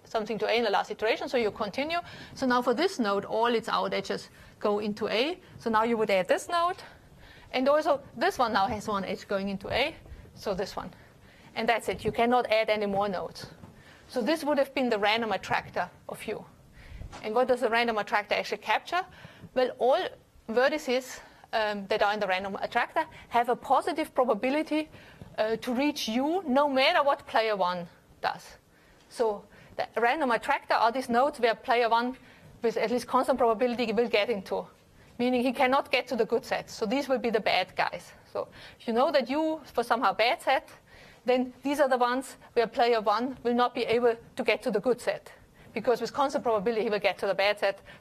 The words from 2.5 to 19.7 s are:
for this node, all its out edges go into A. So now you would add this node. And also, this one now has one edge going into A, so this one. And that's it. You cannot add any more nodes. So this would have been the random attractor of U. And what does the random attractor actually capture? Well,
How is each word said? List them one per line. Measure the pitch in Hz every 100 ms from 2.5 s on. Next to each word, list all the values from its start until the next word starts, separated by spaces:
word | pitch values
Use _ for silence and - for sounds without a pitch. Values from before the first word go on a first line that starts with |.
| 247
for | 247
this | 233 359 381
node, | 214 202
all | 190 220 233
its | 233 226
out | 180 190
edges | 196 190 190 - - - -
go | 214 208
into | 214 208 208
A. | 196 277 370 - -
So | -
now | 220
you | 233 233
would | 214
add | 190 180
this | 302 -
node. | 349 349 370 - - - - - - -
And | 254 262
also, | 294 311 277 - 226
this | 330 392
one | 233
now | 214 196
has | 214 202
one | 202
edge | 185 196 -
going | 196 196
into | 196 208
A, | - 285 320 - - -
so | - -
this | 185 190
one. | - - - - - - - -
And | - 240
that's | 226 -
it. | 185
You | 220
cannot | - 233 247 233
add | 220 220
any | 214 202
more | 196 208
nodes. | 180 - - - - - - - - -
So | 262
this | 226 320
would | 294 285
have | 277
been | - 247
the | 214
random | 208 220 226
attractor | 185 - 170 - - 180 - -
of | -
U. | - - 180 - - - - - - -
And | 220
what | 220 254
does | 240
the | 240
random | 226 240 220
attractor | 208 220 202
actually | 190 185 -
capture? | - 220 - 349 370 - - - -
Well, | 254 254